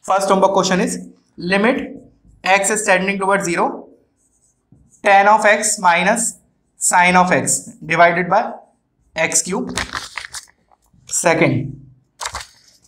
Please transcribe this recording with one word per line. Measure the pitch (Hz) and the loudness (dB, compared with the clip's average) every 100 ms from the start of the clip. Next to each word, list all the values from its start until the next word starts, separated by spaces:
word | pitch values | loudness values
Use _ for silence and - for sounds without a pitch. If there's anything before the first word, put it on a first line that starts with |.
| - | -2
फर्स्ट | 190 196 | -2 2
होमवर्क | 190 190 | 2 2
क्वेश्चन | 190 185 185 | 0 0 -2
is | 247 - - - _ - 175 | -2 -6 -12 -20 _ -12 -4
limit | 196 220 285 - - - _ _ _ | 0 0 -2 -6 -14 -20 _ _ _
x | 180 196 196 | 0 0 2
is | 214 208 | -2 0
tending | 185 190 196 | 0 0 -2
towards | 196 196 170 | 0 0 0
zero, | 170 277 - - _ _ _ _ _ _ _ _ _ _ _ | -2 -4 -6 -18 _ _ _ _ _ _ _ _ _ _ _
tan | 208 196 208 | 4 4 6
of | 214 214 | 4 4
x | 220 - - | 2 0 0
minus | 185 170 185 226 - - _ _ _ _ | 2 2 2 0 -4 -8 _ _ _ _
sin | - 180 180 180 | 0 2 4 4
of | 180 147 | 4 0
x | 123 - - - 156 | 0 -6 -8 -18 -6
divided | 165 170 170 175 | 4 4 4 0
by | 190 - 107 _ _ _ _ _ - | -2 -2 -10 _ _ _ _ _ -4
एक्स | 160 - | -2 -2
क्यूब। | - 202 - - - - - - - - - _ _ _ _ _ - | -4 -6 -6 -6 -6 -10 -12 -14 -14 -16 -20 _ _ _ _ _ -8
सेकंड, | - 170 160 147 120 - - - _ _ _ - - - _ _ _ | -2 0 2 0 0 -6 -12 -20 _ _ _ -12 -12 -16 _ _ _